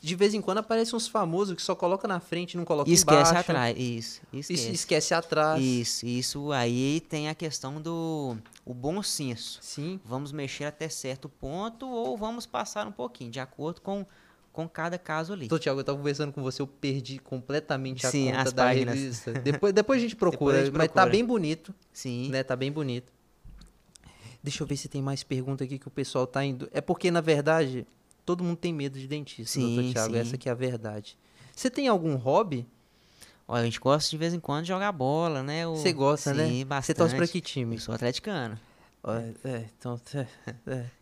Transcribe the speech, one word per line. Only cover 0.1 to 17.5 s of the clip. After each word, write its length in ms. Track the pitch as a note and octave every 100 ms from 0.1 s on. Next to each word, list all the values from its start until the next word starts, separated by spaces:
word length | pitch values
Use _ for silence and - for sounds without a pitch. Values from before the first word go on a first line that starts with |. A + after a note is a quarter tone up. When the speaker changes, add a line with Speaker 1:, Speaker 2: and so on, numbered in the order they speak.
| F3+
Speaker 1:
vez 180 | G3+
em 60 | G#3
quando 160 | F#3 G3
aparece 360 | A3 A3+ A3+ A#3
uns 100 | A3+
famosos 460 | A3+ F3 E3+ G3+
que 80 | E3+
só 120 | - F3+
coloca 300 | F3 G3 G#3
na 100 | F3+
frente, 360 | - E3+ F3+ F3
não 80 |
coloca 260 | E3+ D#3 C#3+
Speaker 2:
Esquece 400 | E3+ D3+ D3+ E3
Speaker 1:
embaixo. 80 | E3+
Speaker 2:
atrás, 380 | F3+ D#3 A#2+ A#2
isso, 420 | B2+ A#2 A#2 - -
Speaker 1:
Es-, 180 | C3+ C#3+
Speaker 2:
esquece. 220 | F3 B2+
Speaker 1:
esquece 420 | F3 - D#3 D3
atrás. 480 | E3 E3 D#3 D3+ D#3
Speaker 2:
Isso, 400 | C3 B2 A#2 - A#2+
isso 460 | B2 B2 C#3+ C#3+
aí 480 | C#3 A#2+ B2 C3+ D#3 D#3+
tem 200 | D#3 D3+
a 40 |
questão 460 | D#3 D#3+ C3 C3 D3+
do, 560 | D#3 E3 E3 D#3 C#3 A2+ A2+ - -
o 80 |
bom 280 | B2 C3+ F#3+
senso. 560 | G3 - C#3 A#2 - -
Speaker 1:
Sim. 360 | - - D3+ F#3+
Speaker 2:
Vamos 260 | G#2+ B2+ C#3+
mexer 320 | D3 C#3 -
até 240 | D3 D3 D#3+
certo 380 | - C3 C3 C#3+
ponto 600 | _ C3+ E3 A3 A3+ C4
ou 280 | A#3+ A#3+ A#3+
vamos 260 | G#3+ A#3 A3+
passar 400 | - - G#3+ G#3
um 60 |
pouquinho, 380 | G3+ B3 - A#2+
de 80 | B2+
acordo 400 | C3 - D3+ E3+
com, 240 | - G3+ F#3+ - - _ _
com 160 | - E3
cada 300 | - E3 F3
caso 340 | - D#3 D#3+
ali. 140 | G3+ A#2+
Speaker 1:
Doutor 140 | D#3+
Thiago, 180 | D#3 C3+
eu 40 |
tava 140 | C3+ C#3+
conversando 340 | C#3+ C#3+ D3
com 100 | C#3
você, 180 | C3 -
eu 40 | C3+
perdi 520 | - C#3 C3+ A#2+ C3+
completamente 840 | - C3 B2